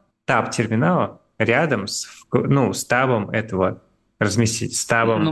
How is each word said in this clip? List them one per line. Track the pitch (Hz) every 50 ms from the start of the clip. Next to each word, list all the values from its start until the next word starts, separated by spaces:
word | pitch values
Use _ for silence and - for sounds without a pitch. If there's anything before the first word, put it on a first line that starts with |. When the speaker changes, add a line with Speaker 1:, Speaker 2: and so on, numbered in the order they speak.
| _ _ _ _ _
Speaker 1:
таб | - 131 113 - -
терминала | - - 120 - 110 113 147 175 180 143 104 - - - _ _ _
рядом | - 110 113 117 139 170 151 127 104 98
с | 107 - - -
вк-, | - - - - _ - 123 -
ну, | - 139 139 123 98 92
с | - -
табом | - 123 123 135 127 120 107 101 104
этого | - 110 107 - 98 92 92 98 117 - - _ _ _ _ _ _
разместить, | - 107 101 92 117 113 110 - - 107 - -
с | - -
табом? | - 117 117 117 113 113 107 -
Speaker 2:
Ну, | 160